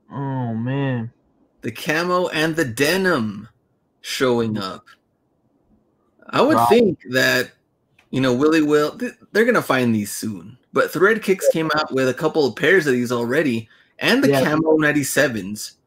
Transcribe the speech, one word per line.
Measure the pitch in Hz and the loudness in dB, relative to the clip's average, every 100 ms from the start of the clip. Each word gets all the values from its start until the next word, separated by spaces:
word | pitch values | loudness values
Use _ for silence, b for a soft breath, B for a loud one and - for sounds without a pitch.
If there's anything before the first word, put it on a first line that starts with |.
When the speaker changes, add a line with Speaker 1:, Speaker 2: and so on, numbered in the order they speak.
| _ | _
Speaker 1:
Oh, | - 139 131 123 | -10 -6 -6 -6
man. | 113 120 139 139 123 113 _ _ _ _ _ | -4 -4 -4 -4 -4 -6 _ _ _ _ _
Speaker 2:
The | 127 | -12
camo | 113 - 156 175 180 180 | -10 -4 -4 0 -2 -2
and | 156 160 | -2 -2
the | 160 | -2
denim | 147 110 143 185 190 156 107 101 107 _ _ _ _ _ | -4 0 0 2 2 0 -2 -8 -16 _ _ _ _ _
showing | - - 131 120 113 104 | -12 -2 0 2 0 -4
up. | 95 87 _ - _ _ _ _ _ _ _ _ _ _ _ _ - | -8 -12 _ -20 _ _ _ _ _ _ _ _ _ _ _ _ -6
I | 135 | 0
would | 240 311 | 2 4
Speaker 1:
Right. | 120 | 4
Speaker 2:
think | 226 220 156 - | 4 4 0 -4
that, | 127 131 127 123 _ _ _ _ _ _ | 0 2 0 -2 _ _ _ _ _ _
you | 139 | -2
know, | 131 | 0
Willy | 123 151 160 | 2 2 2
Will, | 147 151 147 - | 4 2 2 -4
th-, | 247 - - | -10 -10 -4
they're | 196 | 0
gonna | 233 202 | 2 2
find | - 131 120 | 2 0 2
these | 110 101 | 0 -2
soon. | - 110 98 92 123 _ | -6 -8 -10 -14 -20 _
But | 135 - | 0 0
Thread | 151 190 220 | 2 2 2
Kicks | 208 190 - | 0 0 2
came | 165 160 | 0 0
out | 151 151 | -2 -2
with | 131 131 | 0 -2
a | |
couple | 123 160 160 135 | 0 -2 0 0
of | |
pairs | 107 143 190 151 | 0 2 4 4
of | |
these | 123 120 | 0 0
already, | 123 117 139 156 113 113 b b b | -2 -2 0 0 -2 -6 b b b
and | 147 240 | 0 2
the | 277 | 2
Speaker 1:
Yeah. | 139 | 2
Speaker 2:
camo | 147 156 160 156 | 0 0 0 2
ninety-sevens. | 151 147 135 - 143 113 92 107 - _ | 2 0 0 0 0 -2 -8 -12 -14 _